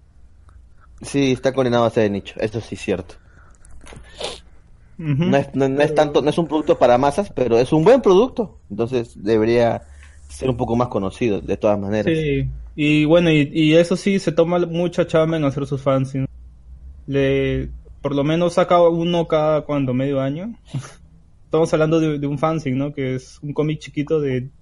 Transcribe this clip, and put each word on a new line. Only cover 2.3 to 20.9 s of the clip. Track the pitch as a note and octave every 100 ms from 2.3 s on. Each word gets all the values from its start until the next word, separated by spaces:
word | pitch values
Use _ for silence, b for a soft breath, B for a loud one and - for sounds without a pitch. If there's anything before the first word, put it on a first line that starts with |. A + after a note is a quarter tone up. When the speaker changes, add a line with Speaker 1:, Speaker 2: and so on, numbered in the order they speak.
| -
Speaker 1:
eso | A2 A2+
sí | -
es | G2+
cierto. | - F#2 - - b b b b - - - - B B B B - - - - - -
Speaker 2:
Ujú. | D#3+ C#3 F3
Speaker 1:
No | C#3
es, | C#3
no, | B2+ C3+
no | C3+
es | D3
Speaker 2:
Pero |
Speaker 1:
tanto, | D3+ D3+ D3+
no | C#3
es | D3+
un | E3
producto | D#3 D3+ E3
para | B2 B2
masas, | C#3+ C#3+ G3+
pero | - B2 A#2
es | B2+
un | D#3
buen | E3 C4
producto, | G#3 F#3 B3+ - G#3 - -
entonces | G2+ A#2 B2+ A#2 -
debería | G2+ A2+ A2 A#2+ A#2 A2+ b b b b -
ser | - C3
un | A#2+
poco | A#2+ A#2
más | A#2+
conocido, | G#2+ F#2+ - A#2+ F#2+
de | - G2
todas | G#2+ G#2
maneras. | G2 G#2+ G#2 D#3+
Speaker 2:
Sí, | D3+ C#3 C3+ - - -
y | D3 D3+ D3+
bueno, | F3 F3
y, | D#3 C#3+
y | D#3 D#3 D#3+
eso | E3+ F#3
sí, | G3+ G3
se | -
toma | D#3+ E3 F3
mucha | F3 E3 F3 F3 E3
chamba | D#3+ D#3+ D#3+
en |
hacer | C#3+ C#3 C#3
sus | C#3
fanzines. | C#3 C3+ C3+ C3+ C3 - - - - - - - -
Le, | C#3 C3+ C#3 C3+ C3 C3+ - - -
por | C#3 C#3+
lo |
menos | C#3+ E3 F3
saca | F3+ F3+ F3 E3+
uno | E3+ F3 E3+ E3
cada, | D#3 D3+ D3+
¿cuánto? | D3 D3 C3
Medio | B2 C3+ C3+
año. | C3+ D3 G#3+ A3+ -
<laughs> | C3 -